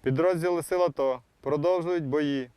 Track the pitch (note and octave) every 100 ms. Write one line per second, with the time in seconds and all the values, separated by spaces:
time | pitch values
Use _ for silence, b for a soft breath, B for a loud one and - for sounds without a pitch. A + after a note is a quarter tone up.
0 | C3+ C3 F3 F3+ F3 E3+ D#3 F#3 F3 -
1 | C3+ B2 _ _ C#3 D3 E3+ F#3 E3+ F3
2 | C#3+ D3 D3 C#3 B2